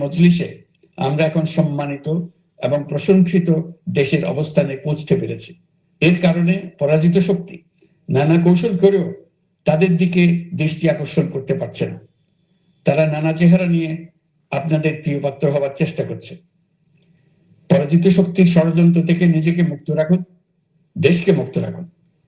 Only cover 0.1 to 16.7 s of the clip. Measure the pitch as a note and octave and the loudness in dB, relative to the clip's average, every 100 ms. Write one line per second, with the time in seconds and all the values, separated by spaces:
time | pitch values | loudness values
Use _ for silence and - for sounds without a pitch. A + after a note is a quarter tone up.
0.1 | E3+ F3 F3 G#2+ - _ _ _ - C3+ | 2 4 4 -2 -10 _ _ _ -6 -4
1.1 | D3+ D#3 D#3+ D#3+ - D3+ C#3+ C#3+ C#3 D3+ | 0 0 0 -2 0 -2 -2 -6 -8 -6
2.1 | E3+ F3 _ _ - B2+ C#3+ C#3+ D3 - | -6 -6 _ _ -8 -4 -4 -4 -4 2
3.1 | F#3+ F3 F#3 E3+ D#3+ - - - D3 C3+ | 4 4 2 2 0 -2 -10 -6 -2 0
4.1 | D#3 - C3 D3 - C#3 C3+ D3+ D3 - | 0 -2 -4 -4 0 0 -2 -6 -6 -2
5.1 | C3 A#2 A2+ - - _ _ _ - E3 | -2 -4 -10 -14 -20 _ _ _ -2 0
6.1 | F3 F3 E3+ E3+ G3 - - C#3+ D#3 E3+ | 2 2 2 0 -2 -6 -4 0 2 2
7.1 | F#3+ F#3 G3 - - _ _ _ _ - | 2 2 -2 -6 -18 _ _ _ _ -4
8.1 | B2+ D3 E3+ E3+ F3+ A#3 F3+ F#3+ G3 - | 0 2 4 4 4 2 2 2 2 -2
9.1 | - - _ _ _ - D#3 F#3+ E3+ F3+ | -8 -20 _ _ _ -2 2 2 2 2
10.1 | F3+ F3 E3+ - - D#3 - E3 D3 C#3+ | 2 2 2 -2 -4 -4 -2 -2 -2 -4
11.1 | - C3+ C3+ - C3+ A#2 - A2 - - | -2 -2 -4 -6 -6 -6 -6 -8 -8 -18
12.1 | _ _ _ _ _ _ _ - C#3+ D#3 | _ _ _ _ _ _ _ -2 2 0
13.1 | D3+ D#3+ D#3+ E3+ F3+ F3+ E3 D#3+ E3 - | 0 -2 2 4 4 4 0 -2 -6 -12
14.1 | _ _ _ - C#3 D#3+ D#3 D#3 - - | _ _ _ -10 -6 -2 -2 -2 -4 -4
15.1 | C#3+ C#3+ - D3 C#3+ C#3 - D#3+ - B2 | -4 -4 -2 -2 0 -2 -2 -4 -4 -8
16.1 | A2 - - _ _ _ | -8 -14 -16 _ _ _